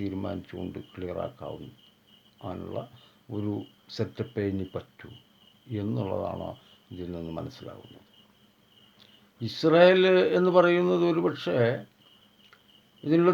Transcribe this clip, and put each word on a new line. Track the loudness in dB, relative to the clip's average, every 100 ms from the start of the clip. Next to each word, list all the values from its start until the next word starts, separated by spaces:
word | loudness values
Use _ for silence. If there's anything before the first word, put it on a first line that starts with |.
തീരുമാനിച്ചുകൊണ്ട് | -6 -6 -6 -8 -10 -10 -10 -10 -14
ക്ലിയറാക്കാവുന്ന | -12 -8 -6 -8 -10 -12 -12 -16 -20 _ _ _ _ _ _ -12
ആനുള്ള | -12 -10 -10 -12 -18 _ _ -12
ഒരു | -8 -6 -6 -10 _ -14 -8
സെറ്റപ്പേ | -6 -6 -8 -4 -4
ഇനി | -4 -6
പറ്റൂ | -10 -12 -18 -20 -20 _ _ _ _ -10 -6
എന്നുള്ളതാണ് | -4 -4 -4 -4 -6 -8 -10 -12 _ _ _
ഇതിൽ | -12 -10
നിന്ന് | -8 -8 -10
മനസ്സിലാവുന്നത്. | -10 -14 -18 -18 -20 -20 _ _ _ _ _ _ _ _ _ _ -20 _ _ _
ഇസ്രായേൽ | -8 -2 4 8 8 8 6
എന്ന് | 4 4 2 4
പറയുന്നത് | 6 6 4 2 2 2
ഒരുപക്ഷേ | 2 -2 -4 -2 0 2 0 -8 _ _ _ _ _ _ -20 _ _ _ _
ഇതിനുള്ള | 0 4 4